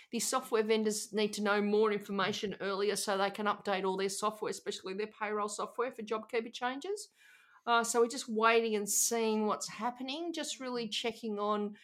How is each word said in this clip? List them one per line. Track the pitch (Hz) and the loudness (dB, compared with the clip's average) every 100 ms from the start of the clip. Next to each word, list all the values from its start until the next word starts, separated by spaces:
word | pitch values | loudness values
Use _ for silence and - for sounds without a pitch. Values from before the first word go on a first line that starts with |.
| - | -8
the | 233 | -4
software | - 262 - 220 | 0 -2 0 2
vendors | 214 220 214 214 - | 4 4 2 0 -2
need | 208 208 | 0 0
to | 208 | 2
know | 208 208 | 2 2
more | 202 208 220 | 4 4 4
information | 208 202 196 185 - 208 - | 2 -2 0 0 0 -4 -4
earlier | 190 190 208 202 | -2 0 0 0
so | - 196 | 0 2
they | 175 | 0
can | - 208 | 0 0
update | 202 202 190 | 0 0 0
all | 190 185 | 0 0
their | 190 | -2
software, | 196 214 214 - | -2 -4 -2 -4
especially | 196 - - 190 | -4 -6 -6 -6
their | 196 208 | -4 -6
payroll | - 208 214 208 | -4 -4 -2 -2
software | - 208 - 247 | -4 -4 -4 -4
for | 247 | -4
JobKeeper | 214 220 214 240 233 | -4 -4 -2 -4 -4
changes. | - 247 277 370 415 - _ - - _ - - | -4 -4 -4 -6 -6 -8 _ -20 -20 _ -8 2
Uh, | 233 | 2
so | 226 240 | 4 4
we're | 233 | 4
just | 262 - | 2 -4
waiting | 214 226 233 233 | 2 6 6 4
and | 214 208 | 2 0
seeing | - - 233 220 214 214 | 0 2 2 2 2 2
what's | - - | 0 -4
happening, | - 233 247 262 294 339 | -6 -6 -4 -6 -6 -6
just | 320 294 - | -4 -6 -6
really | 254 247 220 | -4 -4 -4
checking | - 233 226 226 202 | -4 -4 -4 -4 -2
on | 208 208 208 202 | 0 0 -2 -6